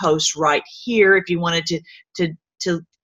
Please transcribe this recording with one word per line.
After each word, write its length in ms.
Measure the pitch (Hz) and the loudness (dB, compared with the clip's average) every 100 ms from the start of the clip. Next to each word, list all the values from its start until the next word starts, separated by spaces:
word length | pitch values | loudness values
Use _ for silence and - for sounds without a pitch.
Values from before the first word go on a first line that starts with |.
post 340 | 180 156 - 147 | 0 0 0 0
right 280 | 151 147 - - | 0 0 -2 -12
here. 340 | - 226 196 190 | -2 4 4 4
If 120 | 180 | 2
you 100 | 170 | -2
wanted 280 | 170 165 165 | -2 -2 -2
to, 140 | 165 - - _ - | -6 -8 -20 _ -4
to, 180 | 170 160 _ - | -4 -4 _ -8
to 200 | 190 165 - _ | -4 -4 -6 _